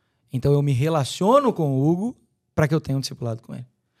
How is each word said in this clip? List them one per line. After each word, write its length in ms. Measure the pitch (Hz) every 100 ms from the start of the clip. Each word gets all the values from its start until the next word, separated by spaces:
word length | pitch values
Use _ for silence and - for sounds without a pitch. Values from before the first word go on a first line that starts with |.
| _ _ _
Então 200 | 127 139
eu 80 | 143
me 100 | 143
relaciono 800 | 127 151 165 - - 185 269 277
com 180 | - 151
o 180 | 131 143
Hugo 280 | 170 226 - _ _ _
pra 140 | - 151
que 80 | 156
eu 60 |
tenha 160 | - 135
um 40 |
discipulado 400 | 131 139 120 113
com 120 | -
ele. 120 | 131 127 _ _ _